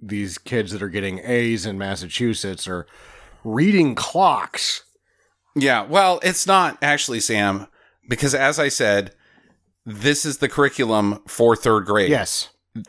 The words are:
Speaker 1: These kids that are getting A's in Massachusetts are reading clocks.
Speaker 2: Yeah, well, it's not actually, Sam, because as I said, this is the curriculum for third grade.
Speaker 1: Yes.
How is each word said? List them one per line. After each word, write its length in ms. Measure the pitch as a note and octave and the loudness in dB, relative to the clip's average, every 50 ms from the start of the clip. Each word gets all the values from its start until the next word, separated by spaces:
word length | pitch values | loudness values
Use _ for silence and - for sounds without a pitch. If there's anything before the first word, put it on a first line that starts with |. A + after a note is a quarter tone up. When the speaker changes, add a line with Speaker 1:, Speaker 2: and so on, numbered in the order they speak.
Speaker 1:
These 360 | A2+ G2+ G#2+ G2+ G2+ F#2+ F2 - | -12 -8 -6 -6 -6 -6 -8 -12
kids 340 | - - A#2+ A#2 G#2 F#2 | -10 -4 -4 -2 -2 -4
that 100 | G2+ G2 | -6 -8
are 60 | G2+ G2 | -8 -6
getting 320 | E2 G#2 G2+ G2 F#2 F#2 | -6 -6 -6 -6 -6 -8
A's 420 | - B2 B2 A#2+ A#2 A#2 A2+ G#2 F2 | -4 -2 0 0 0 0 -2 -2 -4
in 100 | G#2+ G2 F#2+ | -6 -6 -6
Massachusetts 880 | G2 G2 G2 - F2+ E2+ - - B2 A#2 A2 - - G2 F#2+ - - F#2+ | -6 -6 -6 -8 -8 -8 -6 -2 -2 -2 -2 -4 -6 -8 -8 -8 -8 -8
are 180 | F2+ F2+ E2+ - - - - - - - - - - - | -8 -8 -8 -10 -16 -20 -20 -20 -20 -20 -20 -20 -20 -14
reading 520 | - A2+ G#2+ B2 D#3+ G3+ G#3 F#3 E3 C#3 A2+ | -8 -4 0 2 4 4 4 4 4 2 0
clocks. 880 | - - - - E3 G3 F3 C#3+ G#2+ F2 - - - - - - - - _ _ _ _ _ _ _ _ _ _ _ _ _ - | -2 -6 -4 0 2 4 4 2 2 -2 -6 -8 -6 -6 -4 -6 -6 -10 _ _ _ _ _ _ _ _ _ _ _ _ _ -4
Speaker 2:
Yeah, 260 | D3 C3+ C#3 B2 A2+ | 0 2 2 2 2
well, 380 | G2+ - D3+ G3 G3 F#3 F3+ - | 0 2 2 4 4 4 2 2
it's 240 | - F#3 F3+ - - | 0 -2 -2 0 2
not 320 | F#3+ F#3+ F#3+ F3+ D3+ - - | 4 4 4 4 2 0 -2
actually, 400 | - D3 D3 C#3+ - - B2 A2+ | 0 0 0 0 -2 -4 -4 -4
Sam, 460 | G2 - A2+ G#2 G2+ G2+ G2 G2 G2+ - _ _ _ _ _ _ _ - | -2 0 0 2 2 2 0 -2 -6 -12 _ _ _ _ _ _ _ -6
because 260 | B2 - C#3+ C#3 C3 | -4 -2 0 0 2
as 240 | C3 C3+ C#3 D3 D#3+ | 2 2 2 2 0
I 100 | D3+ C#3 | 0 -2
said, 440 | - - A#2+ G#2+ G2+ G2+ G2 F#2+ - _ _ _ _ _ _ _ _ _ _ _ _ _ - | 0 0 2 2 2 2 0 -2 -8 _ _ _ _ _ _ _ _ _ _ _ _ _ -16
this 400 | A2+ G#2+ G2+ G#2+ C#3+ D3 C#3+ - | -14 -10 -2 0 0 0 0 -2
is 140 | D#3 C3+ - | -4 -4 -4
the 100 | D3 B2 | -4 -2
curriculum 720 | - - C#3+ C#3 - - C3+ A2+ A2 G#2+ G#2 G2+ G#2 - - | 2 2 2 2 2 0 0 2 2 2 2 2 -2 -4 -8
for 300 | - - - A#2 A#2 A2+ | -8 0 2 4 4 4
third 280 | G#2+ - A#2+ A2 G#2+ F#2+ | 4 2 2 2 2 2
grade. 220 | F#2+ G#2 G#2+ G2 A2 | 2 2 2 4 4
Speaker 1:
Yes. 400 | D3 A#2+ F#2+ - - - - - _ _ _ _ - A2+ G2+ | 2 2 0 -2 -4 -6 -6 -8 _ _ _ _ -16 -16 -16